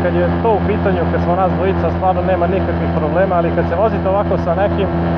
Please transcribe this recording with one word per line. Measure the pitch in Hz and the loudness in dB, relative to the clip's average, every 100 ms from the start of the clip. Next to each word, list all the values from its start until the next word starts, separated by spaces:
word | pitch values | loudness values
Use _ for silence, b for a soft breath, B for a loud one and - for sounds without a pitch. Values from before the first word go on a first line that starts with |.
kad | 180 | 0
je | 175 175 170 | 0 0 0
to | 226 208 | 0 0
u | 175 | 0
pitanju, | 208 202 180 165 | 0 0 0 0
kad | 170 | 0
smo | 175 180 | 0 0
nas | 185 170 | 0 0
dvojica, | 185 175 170 170 | 0 0 0 0
stvarno | 185 180 | 0 0
nema | 180 185 175 | 0 0 0
nikakvih | 190 170 170 165 170 | 0 -2 -2 -2 0
problema, | 156 156 190 180 | 0 0 2 2
ali | 170 165 | 0 0
kad | 165 | 0
se | 170 | 0
vozite | 220 175 180 | 0 0 0
ovako | 190 190 175 | 0 0 0
sa | 170 | 0
nekim | 170 196 165 - 85 - | 0 0 0 0 0 -2